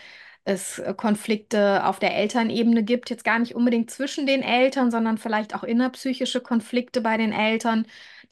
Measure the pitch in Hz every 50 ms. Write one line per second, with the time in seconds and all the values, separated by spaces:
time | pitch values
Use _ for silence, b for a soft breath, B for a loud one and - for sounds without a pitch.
0 | B B B B B B B B B 196 196 180 - - - - - - 190 -
1 | - 220 208 208 - - 214 208 - - - 208 202 202 196 185 - - 196 -
2 | - 180 - - 202 208 - 247 226 220 - 233 226 233 233 233 208 208 247 247
3 | - - 240 - - 226 220 233 240 240 - 233 240 247 240 233 233 - - -
4 | 269 277 - 320 277 277 269 269 - - 233 247 262 269 269 277 254 240 233 233
5 | 226 226 226 220 - 226 214 214 214 - - - - - 233 240 254 262 254 -
6 | - 269 254 - 262 247 - 247 247 - 247 226 220 - - 247 247 - - 254
7 | 220 226 220 220 226 214 - - 214 220 226 226 - 233 226 220 226 B B B
8 | B B B B B B